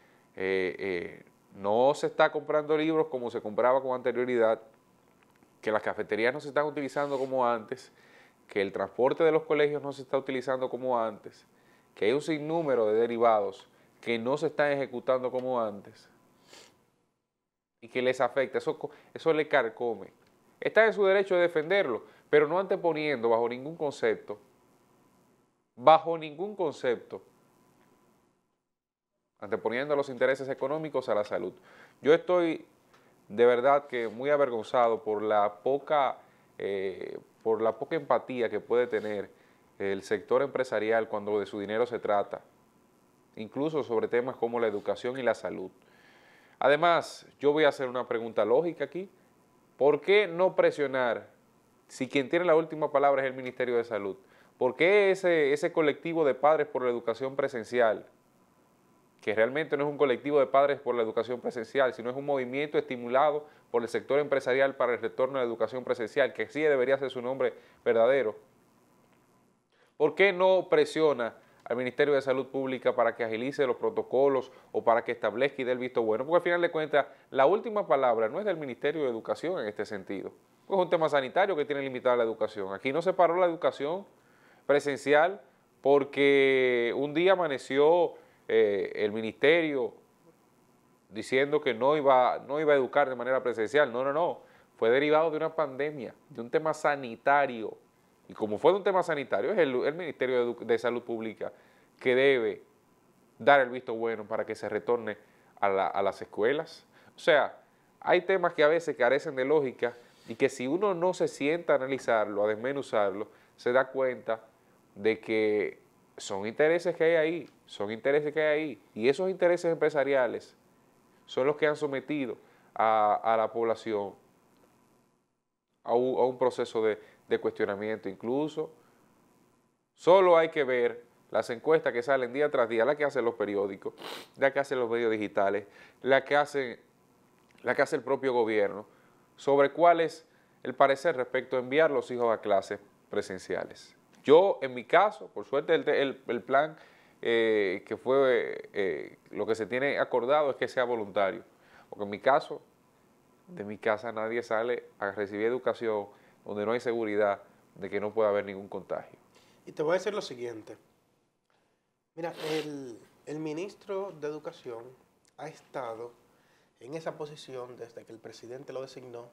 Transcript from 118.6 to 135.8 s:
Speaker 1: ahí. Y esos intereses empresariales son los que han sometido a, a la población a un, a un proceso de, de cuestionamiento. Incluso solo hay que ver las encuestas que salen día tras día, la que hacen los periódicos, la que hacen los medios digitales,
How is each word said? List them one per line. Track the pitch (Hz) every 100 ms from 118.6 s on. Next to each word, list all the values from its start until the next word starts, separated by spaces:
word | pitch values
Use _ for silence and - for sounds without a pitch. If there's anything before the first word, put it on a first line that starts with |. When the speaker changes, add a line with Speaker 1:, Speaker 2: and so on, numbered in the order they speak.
Speaker 1:
ahí. | 151 117 _
Y | 107 117
esos | 139 185
intereses | 185 175 175 175
empresariales | 156 151 151 135 135 120 101 - _ _ _ _ _ _ _ -
son | - 135
los | 147
que | 151
han |
sometido | 147 147 135 131 151 123 - _ _ _ -
a, | 110 110 104 101
a | 113 113
la | 110
población | 117 117 110 113 104 98 - _ _ _ _ _ _ _ _ _ _ _ _ _ _ _ _
a | -
un, | 120 127 120
a | 123
un | 127
proceso | 127 127 120 117
de, | 110 104 - _ -
de | 113
cuestionamiento. | 113 107 104 101 107 107 98
Incluso | 92 113 135 156 156 156 - _ _ _ _ _ _ _ _ _ _ _
solo | _ 160 190 185 165
hay | 160
que | 156
ver | 127 127 120 117 - _ -
las | 107 113
encuestas | 117 151 160 143
que | 120
salen | 123 135 123
día | 131 147
tras | 139 113
día, | 117
la | 120 151
que |
hacen | 143 135
los | 117
periódicos, | 113 104 101 101 98 117 - - - - -
la | 135
que | 139
hacen | 135 131
los | 117
medios | 117 113
digitales, | 110 101 - 98 101 104 -